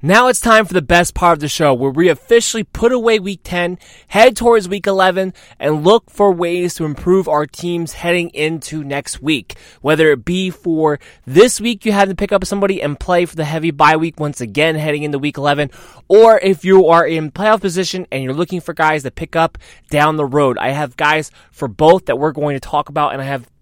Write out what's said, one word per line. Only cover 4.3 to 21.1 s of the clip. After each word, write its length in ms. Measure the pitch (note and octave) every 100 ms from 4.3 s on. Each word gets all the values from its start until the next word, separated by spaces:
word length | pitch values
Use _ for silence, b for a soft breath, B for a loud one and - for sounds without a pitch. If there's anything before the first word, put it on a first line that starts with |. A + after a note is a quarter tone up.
| A3
towards 320 | A#3 A#3 F3+
week 200 | G3+ F#3+
eleven, 440 | G3 F#3+ F#3 F#3+ - b b
and 260 | C#3 D#3 D#3
look 240 | A3+ _
for 240 | - G3+
ways 400 | F3+ E3+ F3 F3+ -
to 100 | D#3+
improve 420 | C#3+ F3 F#3+ F#3
our 180 | D3+ D3+
teams 480 | - F3 E3+ E3
heading 380 | - F3 F3 E3+
into 520 | - D#3 E3 - D#3
next 380 | C#3 C#3 C#3 -
week. 340 | C#3 D3+ - - b b
Whether 300 | C3+ D#3 D#3+
it 140 | C#3 G#2+
be 240 | F3+ F#3
for 500 | F3 F3+ D#3+ D#3 D3 b b -
this 360 | C3+ A#3+ -
week, 240 | G#3+ A3+ A3
you 60 |
have 180 | G3+ G3
to 60 | F#3
pick 160 | G3+
up 120 | G3+ -
somebody 360 | G3+ G3 G3
and 180 | C#3+ C#3+
play 260 | - F3+ E3+
for 100 | D#3+
the 100 | D3+
heavy 240 | D#3+ D#3+
bye 260 | C#3+ D3+ D#3+
week 240 | E3 -
once 220 | D3 C#3+
again 340 | A#2+ G2+ D#3+ D#3+
heading 280 | D#3 D3
into 160 | D3 C#3+
week 180 | C#3+ C#3+
eleven, 320 | C#3+ C#3+ C#3+ B B B _
or 300 | G3 A3+ A3
if 260 | F#3+ F#3 F3+
you 220 | F#3+ E3
are 180 | E3 D#3
in 260 | D#3+ D#3
playoff 300 | - G#3+ G#3+
position 460 | G3 E3+ F3+ F#3+ F3+
and 120 | C3+
you're 100 | C3
looking 260 | C#3 E3+ F3+
for 140 | -
guys 300 | - D#3 D#3
to 80 | C3
pick 240 | - D#3+ E3
up 240 | E3 - b b _
down 260 | D3 D3+ D#3
the 80 | C#3+
road, 320 | C#3 C#3 B2
I 140 | A#2+
have 260 | C#3 D3 B2
guys 320 | D3+